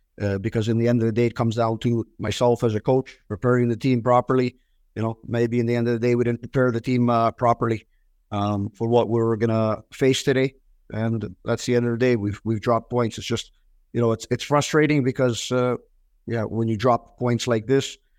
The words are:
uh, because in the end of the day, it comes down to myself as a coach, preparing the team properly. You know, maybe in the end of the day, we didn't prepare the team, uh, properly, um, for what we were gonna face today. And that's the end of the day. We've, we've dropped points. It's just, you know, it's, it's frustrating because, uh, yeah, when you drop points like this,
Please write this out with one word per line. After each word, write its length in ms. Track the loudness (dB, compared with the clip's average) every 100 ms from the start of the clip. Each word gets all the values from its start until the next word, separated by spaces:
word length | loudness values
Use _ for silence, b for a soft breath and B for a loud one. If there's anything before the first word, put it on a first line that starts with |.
| _ -6
uh, 160 | -4 -2
because 320 | -2 -2 0
in 80 | 0
the 100 | 2
end 140 | 2
of 60 | 0
the 40 |
day, 140 | 2 0
it 100 | 0
comes 200 | -2 0
down 240 | -2 -2
to 260 | -2 -2 -4 -8
myself 440 | -6 0 2 2
as 120 | 0 0
a 40 |
coach, 380 | 0 0 -2 -12 -12
preparing 420 | -4 0 2 2
the 60 | 0
team 280 | 0 0
properly. 520 | 4 2 4 0 0 -4 _ _ _ -6
You 60 |
know, 160 | -6 -6 -4
maybe 320 | -2 0 0
in 60 | 0
the 100 | 0
end 120 | 0
of 60 |
the 140 | 0 2
day, 60 |
we 100 | 2
didn't 180 | 0 -2
prepare 300 | -4 0 0
the 100 | 0
team, 280 | -2 0 2
uh, 220 | 2 0
properly, 560 | 2 0 2 0 -2 -8 _ _ _ _
um, 380 | -4 -2 -2 -4
for 180 | -4 2
what 220 | 2 2
we 100 | 2
were 160 | 0 0
gonna 480 | 0 2 0 -2 -8
face 300 | 0 0 2
today. 320 | 0 0 0 -4 _ _ -12
And 420 | -6 -4 -4 -6 -10
that's 220 | -6 -4 0
the 100 | 0
end 120 | 2
of 60 |
the 40 | 2
day. 200 | 2 2
We've, 220 | -2 -4
we've 180 | -4 -2
dropped 300 | 0 -2 -2
points. 260 | -2 -2 -6
It's 80 | -6
just, 260 | -6 -6 _ _ _ _
you 80 | -2
know, 100 | 0
it's, 160 | -2 -4
it's 140 | -6
frustrating 600 | 0 0 2 2 2 2
because, 480 | 0 0 -2 -2 -2
uh, 260 | -2 0 -2 _ _ _ _ -8
yeah, 160 | -6
when 240 | -4 -4 -2
you 100 | 0
drop 400 | 2 0 -2 -4
points 300 | -2 0 0
like 180 | -2 2
this, 320 | 0 0 -10 _